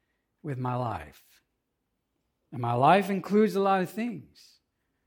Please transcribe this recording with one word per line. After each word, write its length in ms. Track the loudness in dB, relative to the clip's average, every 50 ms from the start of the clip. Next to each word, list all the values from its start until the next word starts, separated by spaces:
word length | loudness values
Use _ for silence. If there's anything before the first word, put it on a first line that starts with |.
| _ _ _ _ _ _ _ _ -10
with 140 | -10 -8
my 180 | -6 -4 -4 -4
life? 480 | -4 -4 -6 -6 -8 -10 -14 -20 -20 _ _ _ _ _ _ _ _ _ _ _ _ _ _ _ _ _ _ _ _ _ _ _ _ _ _
And 100 | -10 -6
my 120 | -4 -2 2
life 360 | 4 6 6 6 6 4 0
includes 460 | -4 -6 -4 0 2 4 4 4 2
a 60 | 0
lot 200 | 0 2 2 0
of 80 | 0 -4
things. 680 | -6 -8 -8 -8 -8 -12 -14 -18 _ -20 -20 -20 _ _ _ _ _ _ _ _ _ _ _